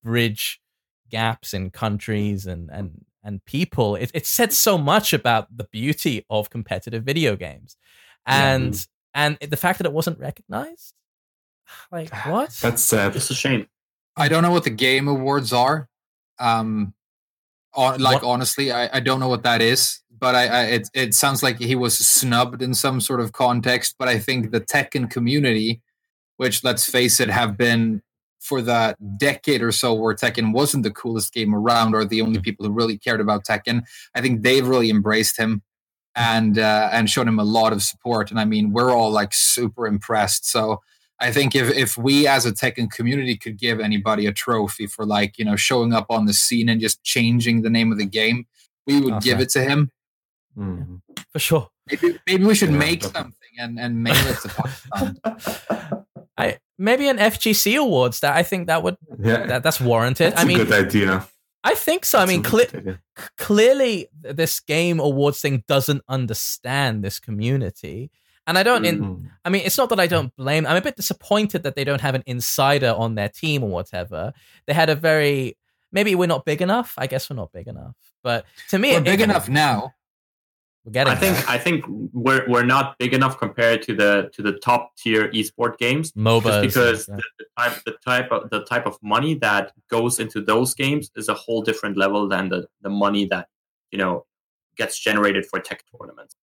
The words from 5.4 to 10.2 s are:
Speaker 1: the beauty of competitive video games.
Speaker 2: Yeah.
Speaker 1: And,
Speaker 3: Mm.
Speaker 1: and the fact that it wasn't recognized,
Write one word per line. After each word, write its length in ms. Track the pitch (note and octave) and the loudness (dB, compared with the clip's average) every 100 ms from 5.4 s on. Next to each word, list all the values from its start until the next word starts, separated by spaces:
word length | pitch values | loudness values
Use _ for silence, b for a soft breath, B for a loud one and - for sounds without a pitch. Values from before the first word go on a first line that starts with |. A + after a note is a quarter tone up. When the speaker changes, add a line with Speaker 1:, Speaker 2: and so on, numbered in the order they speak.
| - A#2 | -2 -14
Speaker 1:
the 80 | G#2+ | -12
beauty 600 | A2 C3 D#3 D#3+ A2+ - | -6 -4 -2 -2 -4 -4
of 200 | G#2+ G#2+ | -4 -4
competitive 540 | A#2 G#2+ F#2+ A#2 A2+ | -10 -8 -8 -6 -8
video 320 | B2 D3 D3 G2 | -4 0 0 -2
games. 420 | E2 C2+ - - b b b b - | -8 -16 -20 -20 b b b b 0
Speaker 2:
Yeah. 260 | C3+ C3+ | 2 4
Speaker 1:
And, 200 | C3 B2+ | 2 -2
Speaker 3:
Mm. 140 | F2+ - _ _ | -6 -10 _ _
Speaker 1:
and 240 | C#3+ D3 D3 | -2 -2 -2
the 180 | D3 D3+ | -6 -2
fact 200 | F3+ F3+ | -2 -2
that 60 | F3 | -2
it 80 | |
wasn't 260 | D3+ E3 | -2 -4
recognized, 760 | D#3+ | -6